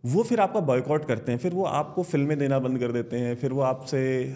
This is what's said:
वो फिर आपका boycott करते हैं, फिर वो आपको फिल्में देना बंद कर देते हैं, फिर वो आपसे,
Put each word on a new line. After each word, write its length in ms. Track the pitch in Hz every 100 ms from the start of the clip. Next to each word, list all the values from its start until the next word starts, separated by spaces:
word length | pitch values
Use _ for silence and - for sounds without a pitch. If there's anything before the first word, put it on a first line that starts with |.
वो 180 | 123 165
फिर 180 | 233 233
आपका 200 | 190 214
boycott 440 | 156 127 131 151
करते 280 | 151 110 -
हैं, 60 | 120
फिर 160 | 180
वो 100 | 175
आपको 380 | 185 143 147 -
फिल्में 360 | 175 156 139 151
देना 200 | 139 135
बंद 200 | 127 131
कर 140 | 120
देते 260 | 120 117 123
हैं, 160 | 120
फिर 180 | 120 139
वो 80 | 135
आपसे, 720 | 131 131 - 139 131 131 131